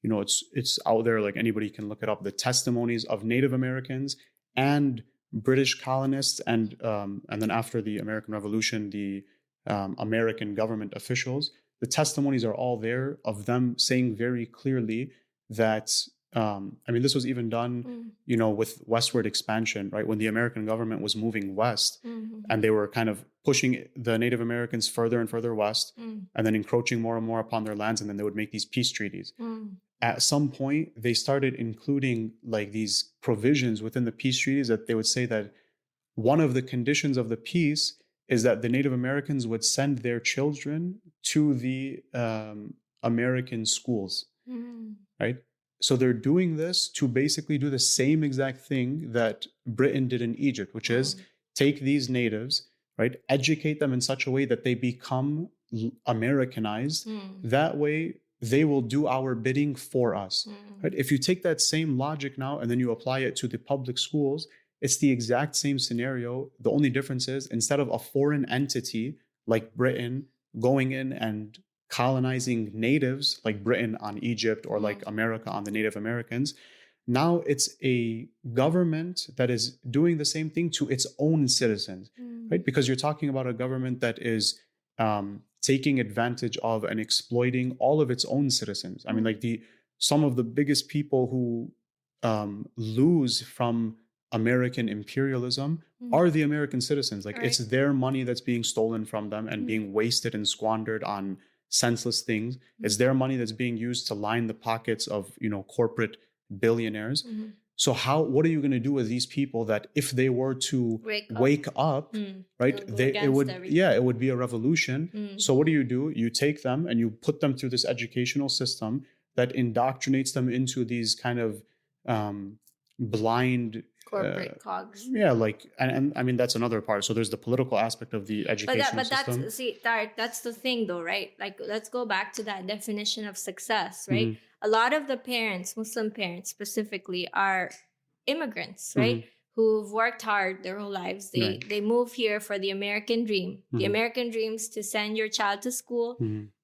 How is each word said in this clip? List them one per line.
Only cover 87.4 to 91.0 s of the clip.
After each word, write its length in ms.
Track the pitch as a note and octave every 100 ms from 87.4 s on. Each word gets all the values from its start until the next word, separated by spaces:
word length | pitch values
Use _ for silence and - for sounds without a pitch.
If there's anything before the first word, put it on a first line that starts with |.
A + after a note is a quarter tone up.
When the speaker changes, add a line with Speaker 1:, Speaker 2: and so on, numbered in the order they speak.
| B2 B2+ B2+ B2+
Speaker 1:
all 220 | B2+ D3+
of 80 | C3+
its 140 | B2 -
own 240 | C3+ C#3
citizens. 560 | - G#2 G2 F#2 - -
I 60 |
mean, 100 | A2
Speaker 2:
Mm. 40 | A2+
Speaker 1:
like, 100 | G#2+
the, 200 | A#2 A2+ - _ _ _
some 260 | - D3
of 120 | D3 B2
the 80 |
biggest 440 | A2+ B2 C#3+ C#3+ -
people 380 | D3+